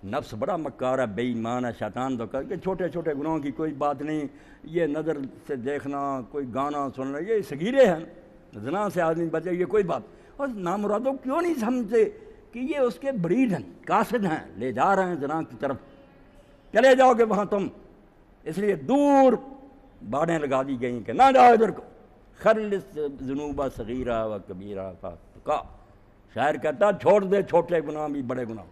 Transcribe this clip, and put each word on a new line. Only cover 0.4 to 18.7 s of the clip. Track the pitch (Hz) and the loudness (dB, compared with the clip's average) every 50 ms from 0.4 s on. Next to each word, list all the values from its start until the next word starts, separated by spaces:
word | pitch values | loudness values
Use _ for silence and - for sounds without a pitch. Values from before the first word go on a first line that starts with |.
| 123 175 196 | -4 -4 -4
मक्कार | 170 156 143 - - 131 127 131 135 | -4 -4 -8 -8 -4 -2 -2 0 0
है, | 127 | -2
बेईमान | 113 98 95 120 127 120 117 110 113 120 123 123 | -2 -2 -4 -2 -2 -2 -4 -4 -4 -4 -2 -4
है, | 120 113 | -4 -4
शैतान | - 113 107 95 120 127 131 131 117 | -6 -8 -6 -4 -4 -4 -4 -4 -6
तो | 117 | -6
कर, | 104 - 131 139 | -6 -6 -8 -6
ये | - 196 | -6 -8
छोटे | 170 - 185 190 170 185 170 | -6 -4 -6 -4 -2 -4 -4
छोटे | 135 170 165 165 151 | -4 -4 -4 -4 -4
गुनाहों | 135 147 156 160 160 | -4 -4 -4 -4 -2
की | 139 143 127 | -4 -6 -6
कोई | - 160 156 147 | -4 -4 -6 -4
बात | 131 147 147 143 135 143 | -2 -2 -4 -2 -4 -6
नहीं। | 151 156 156 147 135 - - - - - - - | -4 -4 -4 -6 -6 -10 -16 -20 -20 -20 -20 -18
ये | 151 160 170 170 | -6 -2 -2 0
नज़र | 151 143 156 156 160 156 147 135 131 - - - | 0 -2 -4 -2 -4 -4 -4 -6 -12 -12 -16 -10
से | - 147 131 | -8 -8 -6
देखना, | 113 135 143 143 127 139 143 139 139 143 139 131 120 - - | -4 -6 -6 -6 -6 -6 -6 -6 -4 -4 -6 -6 -8 -8 -8
कोई | 147 143 | -8 -8
गाना | 127 104 131 139 147 147 147 143 135 | -4 -4 -4 -4 -2 -2 -4 -4 -6
सुनना, | 113 131 131 135 139 147 | -6 -6 -8 -6 -6 -6
ये | 170 208 226 214 190 | -4 -2 -2 -2 -2
सगीरे | - 160 143 165 214 254 269 262 | -4 -6 -4 -4 0 6 6 6
हैं, | 208 165 156 165 - - - - - - - - - - | 6 6 0 -4 -14 -18 -20 -20 -20 -20 -20 -20 -18 -16
ज़िना | 104 101 127 156 196 214 202 | -10 -8 -6 -4 -2 -4 -2
से | - 180 | -2 0
आदमी | 170 160 165 165 170 165 | 0 0 0 0 -2 -2
बचे, | 151 160 156 185 180 | -2 -4 -4 -4 -2
ये | 175 180 | -2 -2
कोई | 175 196 220 202 | 0 2 0 2
बात। | 165 151 131 104 - - - - - - - | 2 -2 -6 -6 -12 -20 -20 -20 -20 -10 -8
और | 277 277 | -6 -6
नामुरादों | 240 208 180 170 185 208 208 202 - 208 247 269 277 | -6 -6 -4 -4 -2 -2 -2 -2 -2 0 0 -2 -4
क्यों | 269 - 262 269 330 349 | -4 -4 -2 -2 0 0
नहीं | 349 330 | 0 -2
समझते | 277 214 214 254 254 240 190 226 226 220 - - - - - - - - - - | -2 -2 -2 -2 -2 -2 0 4 4 4 2 0 -10 -20 -20 -20 -20 -20 -16 -10
कि | 240 262 294 320 | -8 -6 -4 0
ये | 285 | 0
उसके | 262 240 - - - 269 269 | 0 0 0 -2 -6 -4 -4
बरीड | 220 170 165 180 247 269 240 185 | -2 0 0 2 2 4 2 2
हैं, | 143 101 - - - - | -2 -4 -10 -16 -20 -4
कासिद | - 165 151 - - 220 247 202 | 0 2 2 2 2 0 -2 0
हैं, | 180 156 143 85 - 82 90 | 0 -2 -2 -6 -10 -10 -6
ले | 113 131 113 | -6 -4 0
जा | 117 160 185 196 | 2 2 4 4
रहे | 190 190 | 2 2
हैं | 180 175 151 | 0 -2 -4
ज़िना | 135 135 151 160 156 | -4 -4 -4 -4 -6
की | - 127 | -8 -10
तरफ। | 110 - 139 135 - - - - - - _ _ - - - _ - - _ - _ _ - - | -6 -6 -6 -6 -6 -10 -20 -20 -20 -20 _ _ -20 -20 -20 _ -20 -20 _ -20 _ _ 0 2
चले | 202 247 269 262 | 6 8 8 8
जाओगे | 254 262 254 247 220 233 | 8 8 6 8 6 4
वहाँ | 220 208 190 208 | 2 4 0 0
तुम, | - - 202 196 135 - - - - - _ _ _ _ _ _ _ _ _ - | 0 0 -2 -2 -4 -6 -12 -20 -20 -20 _ _ _ _ _ _ _ _ _ -12
इसलिए | - 156 185 208 208 | -10 -6 -2 0 0